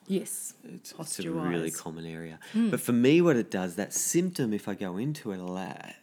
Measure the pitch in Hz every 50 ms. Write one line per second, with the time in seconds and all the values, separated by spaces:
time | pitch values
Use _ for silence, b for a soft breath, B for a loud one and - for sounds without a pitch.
0 | _ - 196 180 - - - - - - - - - 233 175 - - - - -
1 | 165 - - - 185 165 165 165 87 90 87 85 82 80 78 - - 85 80 82
2 | 82 82 82 82 82 82 80 - B B B 214 233 220 143 123 - - 123 117
3 | 120 135 156 170 175 170 143 117 101 - - 98 92 90 85 101 98 - - -
4 | - - - 165 180 185 180 - 135 110 104 101 - 107 98 85 104 92 87 98
5 | 120 151 151 147 - 110 95 92 90 90 90 95 92 - - - - - - -